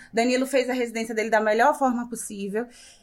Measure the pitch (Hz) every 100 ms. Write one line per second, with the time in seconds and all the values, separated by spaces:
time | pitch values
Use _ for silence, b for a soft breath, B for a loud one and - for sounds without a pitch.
0 | B 220 247 254 262 277 254 254 233 226
1 | 226 220 220 220 214 220 269 294 262 240
2 | 240 233 - 202 196 208 247 b b b